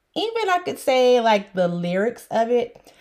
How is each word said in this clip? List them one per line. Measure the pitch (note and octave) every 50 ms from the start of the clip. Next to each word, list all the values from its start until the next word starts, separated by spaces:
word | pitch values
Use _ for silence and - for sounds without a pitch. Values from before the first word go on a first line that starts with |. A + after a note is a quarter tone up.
| _ _ _
Even | D#4+ F#4+ A4+ A4+ A#4 A4 F#4+
I | F4+ F4+ F4+
could | - - -
say, | - - C4 B3+ B3+ B3 B3 B3
like, | A3+ A3+ G#3+ G3+ G3+ - -
the | F#3 F3+ F3
lyrics | F3 F3 F3 F3 F3+ F#3 G3+ A#3+ A#3 - - - F#3+
of | G#3+ A3+ A3+
it. | B3 A#3+ A#3 - - - - - _ _